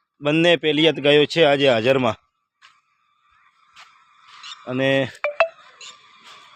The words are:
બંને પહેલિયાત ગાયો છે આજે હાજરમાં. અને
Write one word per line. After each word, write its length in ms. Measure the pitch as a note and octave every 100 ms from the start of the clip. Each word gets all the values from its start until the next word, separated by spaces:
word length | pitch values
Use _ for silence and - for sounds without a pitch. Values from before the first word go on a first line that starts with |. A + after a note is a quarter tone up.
| _ -
બંને 360 | C#3+ D#3 E3+ E3+
પહેલિયાત 380 | D#3 D3 D#3+
ગાયો 300 | D3 C#3 D3
છે 200 | D3 E3+
આજે 240 | D3+ C#3+ C#3
હાજરમાં. 460 | A2+ A#2 C3+ B2 G#2+ _ _ _ _ _ _ _ _ _ _ _ _ _ _ _ - - _ _ _ _ - - - -
અને 440 | B2+ C3+ C3+ B2+ - - - - - - - - - _ _ - - -